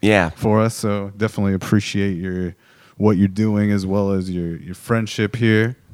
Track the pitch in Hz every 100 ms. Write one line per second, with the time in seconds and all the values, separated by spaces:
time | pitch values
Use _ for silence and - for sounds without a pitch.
0 | 104 104 85 - 113 107 110 - 110 101
1 | 98 101 110 - 98 95 - 107 - 104
2 | 98 87 92 90 90 85 _ _ _ -
3 | 104 95 98 95 110 104 104 101 95 101
4 | 98 98 92 87 85 85 87 90 - 113
5 | 107 - 104 117 113 107 113 127 -